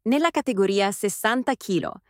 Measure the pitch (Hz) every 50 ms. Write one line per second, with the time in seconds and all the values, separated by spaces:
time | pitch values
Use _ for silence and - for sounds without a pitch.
0 | - 214 254 294 320 339 - 302 - - 233 190 196 190 196 202 196 196 190 -
1 | - 202 - - - 220 233 262 247 - 262 - - - 190 165 - - - -
2 | _ _